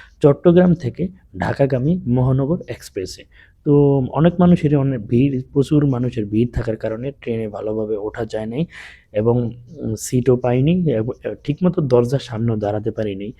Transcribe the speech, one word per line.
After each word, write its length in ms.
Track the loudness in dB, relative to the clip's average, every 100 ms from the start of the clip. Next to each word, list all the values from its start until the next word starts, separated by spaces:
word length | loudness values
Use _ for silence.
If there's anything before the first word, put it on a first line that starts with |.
| -20 2
চট্টগ্রাম 520 | 4 6 4 6 4
থেকে 340 | 2 -2 -6 -8 -8 _ -6
ঢাকাগামী 600 | -4 0 0 0 0 -2 0
মহানগর 500 | 0 2 0 0 -4 -6
এক্সপ্রেসে। 560 | -14 -10 -10 -10 -12 -20 -20 -20 _ 2
তো 380 | 4 4 2 -2
অনেক 220 | 2 2 4
মানুষেরই 360 | 4 4 2 0
অনেক 320 | 0 -4 0
ভিড়, 340 | 2 2 0 -2
প্রচুর 320 | -2 2 2 2
মানুষের 400 | 0 -2 -4 -2
ভিড় 260 | 0 0
থাকার 240 | -2 -4 -4
কারণে 340 | -6 -6 -8
ট্রেনে 360 | -10 -6 -6 -6
ভালোভাবে 500 | -6 -6 -4 -4 -4
ওঠা 280 | -6 -8 -6
যায় 200 | -6 -6
নাই 200 | -6 -6 -8 -20 -20 _
এবং, 380 | -2 0 0 -2 -8 -18 -10
উম, 180 | -8 -6
সিটও 400 | -2 0 2 2
পাইনি 540 | 2 2 2 2 0
এবং, 180 | 0 -2 -6 -8
আহ, 100 | -8
ঠিকমতো 380 | -6 0 0 0
দরজার 380 | 2 2 4 -2
সামনেও 360 | -4 -4 -2 0
দাঁড়াতে 360 | -2 -2 -4
পারিনি। 400 | -4 -6 -6 -10